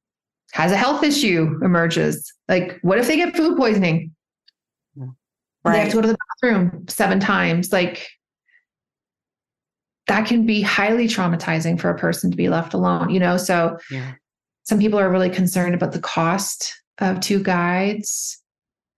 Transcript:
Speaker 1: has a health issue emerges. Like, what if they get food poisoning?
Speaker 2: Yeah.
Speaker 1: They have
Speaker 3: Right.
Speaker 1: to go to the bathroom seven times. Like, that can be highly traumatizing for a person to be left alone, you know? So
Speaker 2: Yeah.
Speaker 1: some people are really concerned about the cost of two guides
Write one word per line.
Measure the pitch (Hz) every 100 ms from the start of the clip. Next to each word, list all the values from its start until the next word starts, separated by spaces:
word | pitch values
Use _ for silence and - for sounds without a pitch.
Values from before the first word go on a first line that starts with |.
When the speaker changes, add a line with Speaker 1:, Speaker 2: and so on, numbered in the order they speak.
| _ _ _ _ _
Speaker 1:
has | - 170
a | 196
health | 254 294
issue | 294 285 220 170 160 160
emerges. | 180 175 165 165 156 151 - - -
Like, | 185 185 -
what | 180 208
if | 247
they | 320
get | 349 339
food | 320 -
poisoning? | 240 208 175 165 - - _ _ _ _ _ _ _
Speaker 2:
Yeah. | 139 131 - _ _ _ _
Speaker 1:
They | -
have | 220
Speaker 3:
Right. | 202
Speaker 1:
to | 220
go |
to | 220
the | 226 - -
bathroom | 247 202 180 - 175
seven | - 190 196
times. | 202 190 175 170 180
Like, | 190 175 - - - _ _ _ _ _ _ _ _ _ _ _ _ _ _ _ _ _ _ -
that | 202 220
can | 240 226
be | 208
highly | 202 - 208 233 233
traumatizing | 220 175 170 - 160 165 170
for | -
a | 170
person | 170 170 180
to | 175
be | 180
left | 165 165
alone, | 185 180 170 175
you | 185
know? | 175 180
So | 185 175 165 165 -
Speaker 2:
Yeah. | 135 131 131 _ _ _ _
Speaker 1:
some | - 208
people | 208 208
are | 190
really | 185 185
concerned | 185 180 185 180
about | 175 170
the | 170
cost | - - 165 190 - - - - _ -
of | 190 185
two | - 196
guides | 196 175 175 180 196 208 208 - - - _ _ _ _ _